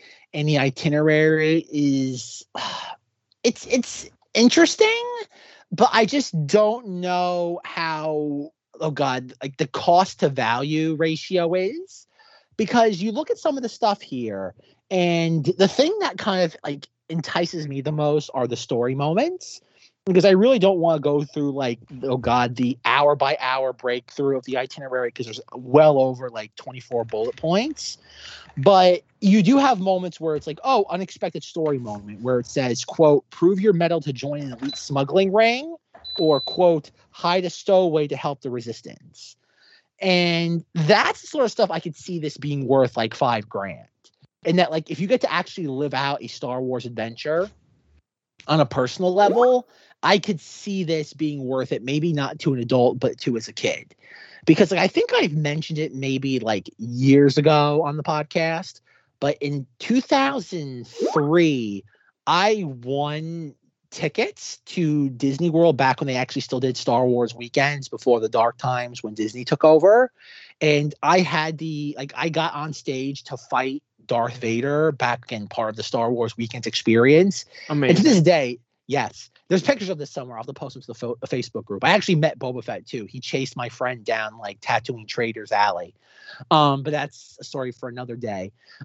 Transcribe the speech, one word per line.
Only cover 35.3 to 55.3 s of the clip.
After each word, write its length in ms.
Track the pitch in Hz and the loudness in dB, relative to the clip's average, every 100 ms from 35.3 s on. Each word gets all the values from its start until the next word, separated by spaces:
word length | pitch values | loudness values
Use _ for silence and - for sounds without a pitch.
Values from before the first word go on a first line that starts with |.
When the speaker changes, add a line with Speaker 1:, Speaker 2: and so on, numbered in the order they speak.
Speaker 1:
ring," 420 | 202 226 247 320 330 _ - - - | 4 2 0 -6 -14 _ -20 -12 -2
or, 200 | 160 139 | 2 2
quote, 520 | - - 175 160 - _ _ | 0 2 2 2 -4 _ _
"Hide 340 | - 170 185 | -6 -2 0
a 60 | 180 | -2
stowaway 560 | - - 190 180 156 147 | -6 2 2 4 0 -2
to 100 | 135 | -4
help 260 | 147 139 | -6 -6
the 80 | 135 | -8
resistance." 840 | 123 117 110 - - - - - - _ _ _ _ _ - | -8 -8 -12 -14 -20 -20 -20 -20 -20 _ _ _ _ _ -4
And 640 | 190 180 175 170 170 170 - | 2 2 2 0 0 -4 -4
that's 500 | 175 156 208 320 - | -2 2 4 2 -4
the 40 | - | -6
sort 200 | 311 247 | -2 -2
of 40 | |
stuff 220 | - 196 | 0 -2
I 80 | 165 | -2
could 160 | 175 - | -8 -12
see 240 | - 175 | -10 -8
this 160 | 151 - | -8 -8
being 320 | 143 143 127 | -6 -4 2
worth, 280 | 135 123 - | 2 2 0
like, 160 | 113 | -4
five 360 | - 131 113 107 | 0 0 0 -4
grand. 400 | 101 98 85 - _ _ _ _ _ | -8 -8 -12 -20 _ _ _ _ _
And 120 | 170 175 | -2 2
that, 100 | 165 | 2
like, 180 | 160 156 | -2 -6
if 120 | 147 | -6
you 80 | 190 | -2
get 140 | 247 | 0
to 100 | - | 0
actually 340 | 165 180 - 151 | -4 -6 -8 -6
live 280 | 131 147 | -4 -4
out 280 | 131 139 143 | -4 -4 -6
a 60 | 113 | -10
Star 340 | - 131 127 | -10 -8 -6
Wars 240 | 131 123 120 | -4 -6 -8
adventure 640 | 113 113 117 151 165 202 _ _ _ _ _ _ _ _ _ - | -8 -10 -8 -4 -2 -4 _ _ _ _ _ _ _ _ _ 0
on 140 | 156 | 2
a 60 | 143 | 2
personal 460 | 139 127 - 180 | 0 -2 -2 0
level, 540 | 185 202 233 247 247 - _ _ - | 4 4 6 4 4 0 _ _ -4
I 160 | 160 202 | 0 0
could 220 | - 170 | 0 -6
see 440 | - - 208 196 | -8 -14 -8 -6
this 280 | 160 160 147 | -2 -4 -6
being 320 | 139 156 143 | -6 -6 -4
worth 280 | 127 131 127 | -4 -4 -4
it, 100 | 143 | -6
maybe 300 | 120 151 170 | -4 -2 0
not 260 | 147 139 160 | -2 -4 -2
to 140 | 151 | -2
an 60 | 131 | -2
adult, 400 | 120 131 120 123 | 0 4 4 2
but 180 | 123 - | -4 -2
to 160 | - 113 | -4 -4
as 120 | 110 | -6
a 40 | |
kid. 420 | - 110 - - _ _ - - - | -6 -4 -6 -12 _ _ -20 -20 -6
Because, 260 | - 160 180 | 2 4 4
like, 80 | 180 | 2
I 80 | 190 | 0
think 260 | - 480 | 0 0
I've 180 | 480 233 | 2 0